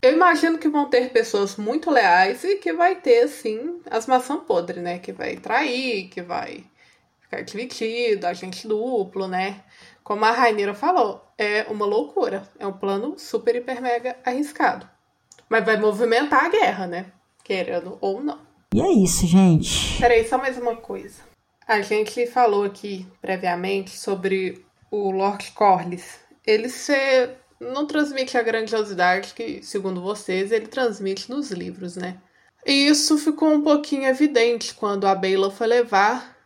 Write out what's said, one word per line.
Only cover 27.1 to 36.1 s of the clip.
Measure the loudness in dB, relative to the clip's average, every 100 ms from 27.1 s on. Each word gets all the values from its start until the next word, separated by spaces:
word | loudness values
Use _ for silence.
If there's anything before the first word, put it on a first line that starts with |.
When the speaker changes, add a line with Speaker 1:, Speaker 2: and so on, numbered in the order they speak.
| 2 2 -6 _ _
Speaker 1:
não | -8 -6 -2
transmite | 0 -2 -2 -2 0
a |
grandiosidade | 0 -2 -2 -2 -2 0 2 2 -2
que, | -10 -10 -10
segundo | -8 -6 -4 -6
vocês, | -6 -8 -4 -4 -2
ele | -2 -4
transmite | -2 -2 -2 -6 -6 -8
nos | -8 -6
livros, | -8 -10 -10 -12 -10
né? | -10 -12 _ _ _ _ 0
E | 2 4
isso | 4 4 2
ficou | 2 0 2
um | 4
pouquinho | 4 2 2 -2 0
evidente | 2 2 4 2 0 -6 -6
quando | -4 0 2
a | 2
Baela | 2 2 0
foi | 0 2
levar | 2 4 2 2